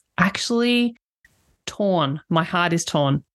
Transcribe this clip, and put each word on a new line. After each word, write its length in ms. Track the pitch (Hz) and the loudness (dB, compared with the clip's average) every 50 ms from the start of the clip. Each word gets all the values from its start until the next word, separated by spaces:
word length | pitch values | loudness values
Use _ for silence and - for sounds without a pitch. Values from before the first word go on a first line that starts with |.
| _ _ _ - | _ _ _ 0
actually 800 | 175 190 - - - - 233 233 240 240 240 240 240 240 233 - _ _ _ _ _ _ _ _ _ _ _ _ _ - | 0 0 0 -2 -4 -2 0 0 2 2 2 2 0 0 -4 -8 _ _ _ _ _ _ _ _ _ _ _ _ _ -12
torn. 520 | - - 208 202 185 170 151 135 139 156 - - | -6 -2 0 0 2 2 0 0 -2 -4 -4 -2
My 140 | 175 165 160 | 0 0 0
heart 300 | - - 180 175 170 170 | 0 0 0 0 0 0
is 100 | 165 - | -2 -2
torn 400 | - - 156 147 139 139 147 - _ _ | -2 0 0 2 2 0 -2 -4 _ _